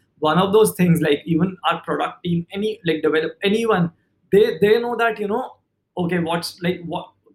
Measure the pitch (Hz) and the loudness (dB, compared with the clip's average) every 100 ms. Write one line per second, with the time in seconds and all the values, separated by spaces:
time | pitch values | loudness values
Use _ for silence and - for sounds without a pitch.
0 | _ - 151 160 196 214 214 - 180 156 | _ -2 0 2 4 4 4 2 2 4
1 | 156 147 - 160 185 - 160 170 - 147 | 2 0 0 0 0 -2 -4 -4 -4 -4
2 | 160 - 180 170 170 196 214 214 165 160 | -4 -6 -4 -4 -4 -6 -6 -4 -4 -2
3 | 156 156 160 - 196 220 226 190 170 _ | 0 0 -2 -4 -2 0 0 0 0 _
4 | _ _ - 196 233 156 202 233 240 226 | _ _ 2 4 4 2 2 2 0 -2
5 | 233 214 202 233 262 - _ _ _ - | -2 -2 -4 -4 -6 -14 _ _ _ -6
6 | 175 175 160 170 - - 175 175 170 170 | -2 -2 -2 -4 -6 -6 -4 -4 -6 -10
7 | - _ _ | -10 _ _